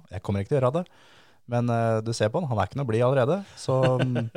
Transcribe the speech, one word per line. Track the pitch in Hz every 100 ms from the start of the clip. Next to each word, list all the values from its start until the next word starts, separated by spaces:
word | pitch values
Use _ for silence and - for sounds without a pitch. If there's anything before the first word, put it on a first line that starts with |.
| -
Jeg | 95
kommer | - 101 98
ikke |
til | 147
å |
gjøre | 127 156
det. | 185 - - - - _ -
Men, | 120 120
eh, | 117 113 113 110
du |
ser | 117 107
på | 165
han, | 170
han | 113
er | 92
ikke | 135
noe | 135
blid | 110
allerede, | 123 139 120 185 196 -
så, | - 131 131 127 131
mm, | 120 113